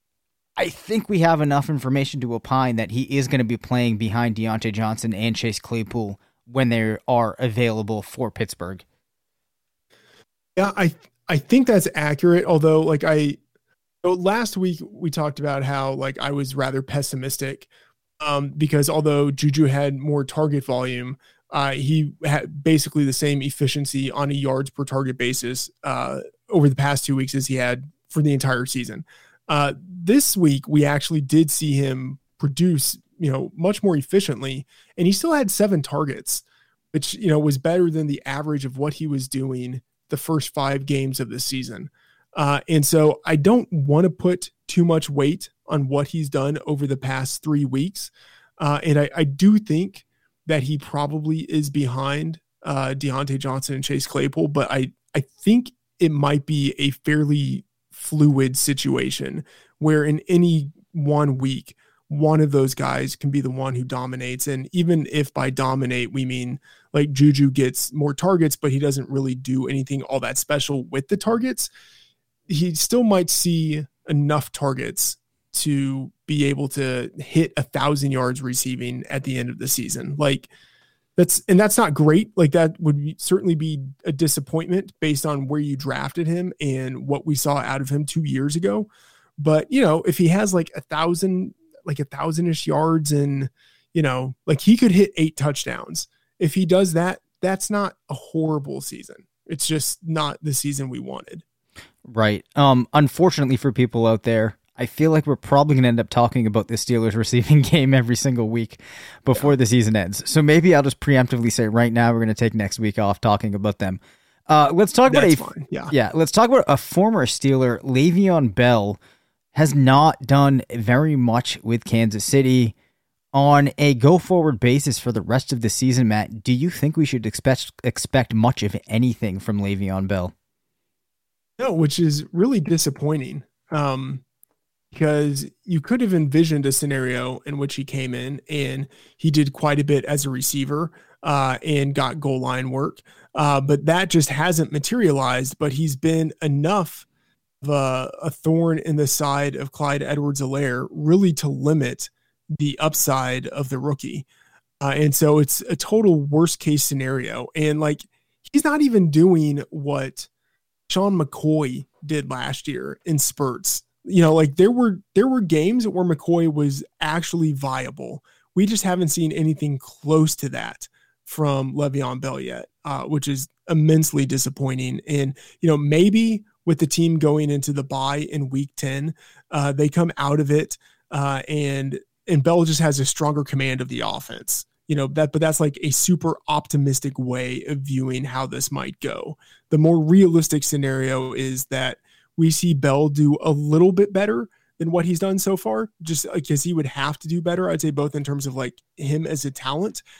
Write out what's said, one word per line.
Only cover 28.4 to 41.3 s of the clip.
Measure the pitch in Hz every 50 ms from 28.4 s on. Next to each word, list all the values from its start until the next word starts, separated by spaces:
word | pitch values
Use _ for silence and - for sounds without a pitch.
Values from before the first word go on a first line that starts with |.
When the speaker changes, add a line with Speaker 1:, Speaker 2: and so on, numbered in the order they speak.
| 139 135 127 120 127
Speaker 2:
season. | - - 131 120 - 107 - 156 _ - _ _ _ _ _ _
Uh, | - 156 147 143 143 143 139 - - 180 180 170
this | 180 233 285 - - -
week, | 196 175 151 139 135 -
we | - 151 147 143
actually | 143 147 147 - - 160 151
did | 139 131 151 160 160 147
see | - - 160 151 139
him | 139 139 135 131 131 127 131 139 - _ _ _ -
produce, | - 143 131 - 175 185 165 139 - - - - _ _ _ -
you | 170 143
know, | 131 135 127 - -
much | - 165 196 202 - -
more | 196 165
efficiently, | 143 131 - - 202 196 - 135 110 135 135 131 139 135 _ _ _ _ _ -
and | - 170
he | 185 196
still | - - 339 311
had | 294 254 196
seven | - - 208 202 190 151
targets, | 135 - 143 151 156 139 - - - - - - _ _ _ _ _ _ _ _ _ _
which, | - 151 - - -
you | - 220
know, | 175 151
was | 151 151 151 139 131
better | - 165 170 185 175 170
than | 156 160 151
the | 147 139 - -
average | 139 135 143 151 151 151 139 135
of | 131 127
what | 131 143 151 147
he | - 160
was | 151 143 135 127
doing | - 139 131 131 135 131 127 123 123 127 127 _ _ _ _ _ -
the | 151
first | 139 - - 160 151 - - -
five | 151 135 139 139 139 139
games | 143 143 135 135 135 139 -
of | 127
the | 113